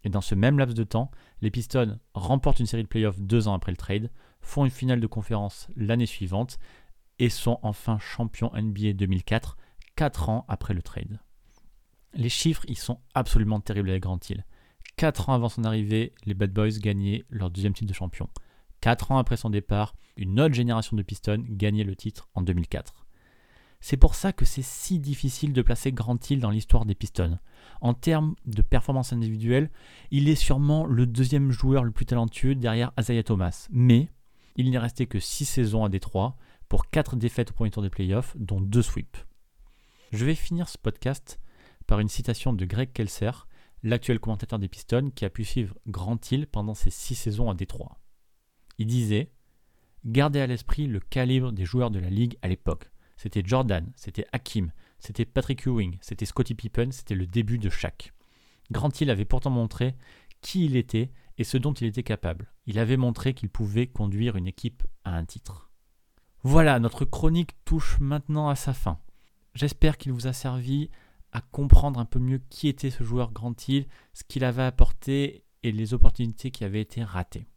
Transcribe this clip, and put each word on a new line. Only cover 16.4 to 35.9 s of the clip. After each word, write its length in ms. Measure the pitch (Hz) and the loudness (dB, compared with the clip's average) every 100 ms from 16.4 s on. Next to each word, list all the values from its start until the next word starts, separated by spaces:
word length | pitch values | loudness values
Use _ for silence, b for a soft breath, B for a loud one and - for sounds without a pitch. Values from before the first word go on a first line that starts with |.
| 101 | 0
Boys 260 | 98 107 107 | 2 0 0
gagnaient 460 | 104 98 98 110 - | -2 0 0 -2 -6
leur 200 | 110 92 | -6 -4
deuxième 240 | 92 101 | 0 -2
titre 160 | 95 98 | -2 -4
de 60 | |
champion. 340 | 92 92 - - - B B B - | -4 -6 -6 -10 -10 B B B -2
Quatre 300 | 113 120 - | 0 0 2
ans 60 | 135 | 2
après 200 | 123 113 | 2 0
son 120 | 113 | -2
départ, 460 | 104 - 104 107 - b - | -2 0 -2 -2 -8 b -8
une 220 | 92 104 | -2 2
autre 140 | 156 | 4
génération 420 | 120 120 113 - | 4 2 0 0
de 60 | 107 | -4
Pistons 420 | 98 101 - 107 120 | -4 -4 -2 -2 -4
gagnait 340 | 101 104 104 | -2 0 0
le 120 | 98 | -2
titre 340 | 95 107 - - | -6 -10 -10 -10
en 60 | - | -4
deux 120 | 90 | 0
mille 140 | 87 82 | 0 -2
quatre. 400 | - - - - b b b b b b b | -6 -8 -18 -20 b b b b b b b
C'est 160 | - 135 | -4 8
pour 180 | 151 | 8
ça 180 | - 196 | 8 -2
que 120 | - | 4
c'est 160 | - - | 4 4
si 380 | 131 - - 180 | -8 -10 -2 -2
difficile 540 | 143 139 135 - 147 | -2 -2 -4 -2 0
de 80 | 127 | 4
placer 300 | 120 120 135 | 4 2 0
Grant 280 | 127 117 120 - | -2 -2 -2 0
Hill 100 | 143 | 0
dans 100 | 113 | 0
l'histoire 360 | 107 - 113 | -2 6 6
des 100 | 107 | 6
Pistons. 440 | 95 110 - 85 85 B B B B | -4 -4 -2 -2 -2 B B B B
En 120 | 120 | -2
termes 420 | 120 - 156 156 - | 0 0 2 0 -4
de 160 | - 107 | -6 2
performance 520 | - 123 - 135 123 | 6 6 4 0 0
individuelle, 560 | 120 113 110 113 127 156 B B B B | -2 -2 -2 2 2 2 B B B B
il 160 | 139 143 | 2 4
est 80 | |
sûrement 500 | 151 - 135 143 156 | 6 6 6 4 4
le 200 | 160 120 | 2 2
deuxième 460 | 123 117 127 143 139 | 2 2 2 4 2
joueur 320 | 120 131 135 | 2 4 4
le 80 | 117 | 2
plus 140 | 107 | 0
talentueux 500 | - 120 113 - 131 | 2 2 0 2 2
derrière 360 | 135 120 113 123 - | 2 0 0 -2 -2
Isaiah 240 | 110 117 | 0 0
Thomas. 440 | - 101 90 - - | 0 0 0 -4 -4
Mais 400 | 123 123 117 165 - _ b b | 4 8 8 6 -8 _ b b
il 160 | - 127 | -2 0
n'est 60 | 127 | 2
resté 300 | 117 - 127 | -2 -4 -4
que 120 | 101 | -4
six 260 | - - | -6 -6
saisons 380 | 143 131 113 110 | -2 0 2 2
à 60 | |
Détroit 460 | 107 | 0